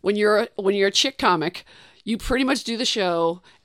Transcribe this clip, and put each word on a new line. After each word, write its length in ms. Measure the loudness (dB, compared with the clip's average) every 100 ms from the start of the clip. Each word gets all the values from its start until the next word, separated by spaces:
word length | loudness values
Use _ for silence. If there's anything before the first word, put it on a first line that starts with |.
when 160 | -2 2
you're, 320 | 4 2 0 -2
when 180 | 0
you're 140 | 2 2
a 40 |
chick 240 | 2 -2 0
comic, 480 | 0 2 0 -6 -18 -20 -20 _
you 140 | -6 -6
pretty 260 | -2 0
much 200 | 0 -2
do 120 | -4 -4
the 80 | -4
show. 540 | -2 -2 0 -2 -4 _ _